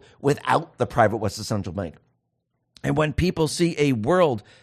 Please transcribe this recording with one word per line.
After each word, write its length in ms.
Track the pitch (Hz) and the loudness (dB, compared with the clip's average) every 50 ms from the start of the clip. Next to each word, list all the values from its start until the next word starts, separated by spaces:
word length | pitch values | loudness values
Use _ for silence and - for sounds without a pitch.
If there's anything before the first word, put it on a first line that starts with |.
| - - _ _ | -14 -20 _ _
without 580 | - 139 147 - - 127 127 147 165 - _ | -2 -2 -2 -2 0 0 0 0 0 -4 _
the 80 | _ 123 | _ -6
private 320 | - - 120 113 104 107 | -2 2 2 4 4 2
Western 280 | 110 107 101 - - 104 | 0 -4 -4 -6 -6 -6
Central 280 | - 110 104 95 95 82 | -4 -4 -4 -4 -6 -8
Bank. 220 | 101 95 82 - - _ _ _ _ _ _ _ _ _ _ _ _ _ _ _ - - | -8 -8 -8 -10 -16 _ _ _ _ _ _ _ _ _ _ _ _ _ _ _ -8 -6
And 120 | 139 143 | -4 0
when 160 | 143 156 151 135 | 0 0 0 0
people 340 | - 160 180 - - 160 | 0 0 0 0 0 -2
see 260 | 143 - - 175 170 - - | -2 0 0 0 0 2 0
a 140 | 147 143 131 | 0 2 2
world 500 | 113 104 120 175 185 180 151 127 107 - - - - | 0 2 2 4 4 4 2 2 -2 -6 -14 -20 -20